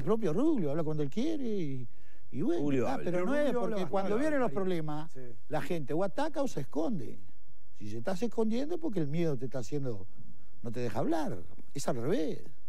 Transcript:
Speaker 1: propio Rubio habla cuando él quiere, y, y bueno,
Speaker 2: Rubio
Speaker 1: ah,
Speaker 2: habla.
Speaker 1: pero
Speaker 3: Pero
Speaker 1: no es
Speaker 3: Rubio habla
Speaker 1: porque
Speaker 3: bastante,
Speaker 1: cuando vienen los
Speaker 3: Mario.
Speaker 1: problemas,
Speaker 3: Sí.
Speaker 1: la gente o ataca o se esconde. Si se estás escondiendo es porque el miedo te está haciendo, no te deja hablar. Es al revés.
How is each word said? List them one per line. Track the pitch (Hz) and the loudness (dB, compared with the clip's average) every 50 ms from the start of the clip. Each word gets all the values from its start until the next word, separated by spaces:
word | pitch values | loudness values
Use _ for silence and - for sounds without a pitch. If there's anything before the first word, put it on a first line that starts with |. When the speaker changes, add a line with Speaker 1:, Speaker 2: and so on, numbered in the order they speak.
| 131 | 2
Speaker 1:
propio | 160 220 226 220 156 | 2 2 2 2 2
Rubio | 151 214 294 330 311 220 160 139 | 2 2 2 2 2 2 2 2
habla | 143 170 160 | 0 0 0
cuando | 156 156 151 | 0 0 0
él | 147 143 | 0 0
quiere, | - 214 269 330 320 294 254 226 | 0 0 0 0 0 0 0 0
y, | 214 196 165 139 135 127 123 - - - - - - - - - | 0 0 0 0 -2 -2 -2 -2 -2 -2 -2 -2 -2 -2 -2 -2
y | 117 127 | -2 0
bueno, | 160 160 175 170 | 0 0 0 0
Speaker 2:
Rubio | 143 143 139 127 110 | 0 0 2 2 2
Speaker 1:
ah, | 104 - | 0 0
Speaker 2:
habla. | - - | 0 0
Speaker 1:
pero | 180 170 180 | 0 0 0
Speaker 3:
Pero | 185 | 0
Speaker 1:
no | 226 277 | 0 0
es | 294 | 2
Speaker 3:
Rubio | 294 262 | 0 0
habla | 240 240 | 0 0
Speaker 1:
porque | 226 226 220 | 0 0 0
Speaker 3:
bastante, | 196 175 147 | 0 0 0
Speaker 1:
cuando | 196 190 196 190 208 240 | 0 0 0 0 0 0
vienen | 302 311 294 269 | 0 0 0 0
los | 247 214 | 0 0
Speaker 3:
Mario. | 139 | 0
Speaker 1:
problemas, | 196 190 185 180 165 156 151 151 151 156 - | 0 0 0 0 0 0 -2 -2 -2 -2 -2
Speaker 3:
Sí. | - 131 127 123 120 - - - | -2 -2 -2 -2 -2 -2 -2 -2
Speaker 1:
la | 147 147 | -2 0
gente | 135 135 180 165 131 110 143 | 0 0 0 0 0 0 0
o | 165 196 | 0 0
ataca | 190 - 277 294 320 302 311 | 0 0 0 0 0 0 0
o | 277 - | 0 0
se | - - | 0 0
esconde. | 135 - - 277 330 285 214 151 113 - - - - - - - - - - - - - - - | -2 0 0 0 0 0 0 0 0 0 0 0 0 0 0 -2 -2 -2 -2 -2 -2 -2 -2 -2
Si | 104 101 | -2 -2
se | 107 117 | 0 0
estás | 117 190 190 175 | 0 0 0 0
escondiendo | 240 220 - 233 220 220 220 247 285 302 359 | 0 0 2 2 2 2 2 2 0 0 0
es | - | 0
porque | 339 302 196 175 | 0 0 2 2
el | 151 135 | 2 2
miedo | 151 175 170 160 139 | 2 2 2 2 2
te | 113 135 | 0 0
está | 120 135 131 | 0 0 0
haciendo, | 117 - 147 143 135 127 110 98 92 - - - - - - - - - - - | 0 0 0 0 0 0 0 0 0 0 0 0 0 0 0 0 0 0 0 0
no | - 120 | 0 0
te | 107 123 | 0 0
deja | 123 110 101 120 | 0 0 0 0
hablar. | 175 277 330 320 285 208 123 - - - - - - - - | 0 0 0 0 0 0 0 0 0 0 -2 -2 -2 -2 0
Es | 143 - 180 | 0 0 0
al | 143 | 0
revés. | 117 117 147 208 294 311 - - - - - - - - | 0 2 2 2 2 2 0 0 0 0 -2 -2 -2 0